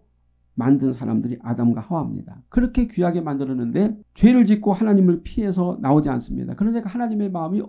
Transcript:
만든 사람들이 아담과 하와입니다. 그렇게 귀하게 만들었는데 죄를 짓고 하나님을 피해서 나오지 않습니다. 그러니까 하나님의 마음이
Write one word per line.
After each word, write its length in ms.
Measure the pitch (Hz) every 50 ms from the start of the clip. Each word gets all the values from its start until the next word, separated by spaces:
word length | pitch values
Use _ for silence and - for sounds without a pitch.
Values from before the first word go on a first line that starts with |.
| _ _ _ _ _ _ _ _ _ _ -
만든 380 | - 117 127 139 139 131 131 127
사람들이 460 | 120 123 113 113 110 110 120 123 -
아담과 400 | - 117 117 117 120 117 113 113
하와입니다. 640 | 113 - 180 165 139 - - - - - - - - _
그렇게 380 | - 247 240 240 240 254 240 233
귀하게 340 | - 175 175 175 170 175
만들었는데 760 | 165 151 139 135 139 131 131 127 120 117 123 160 202 220 214 - - _ _
죄를 320 | - - 226 254 254 233
짓고 280 | 190 214 208 - 208 196
하나님을 500 | - 220 214 202 196 190 180 170 165 -
피해서 540 | - - 233 214 196 180 185 175 180 - -
나오지 280 | - 135 143 151 151 147
않습니다. 440 | 131 120 120 - - 127 123 123 123
그러니까 340 | - 202 226 233 233 220 196
하나님의 420 | 180 240 240 233 220 208 208 196
마음이 300 | 185 175 160 160 185 208 -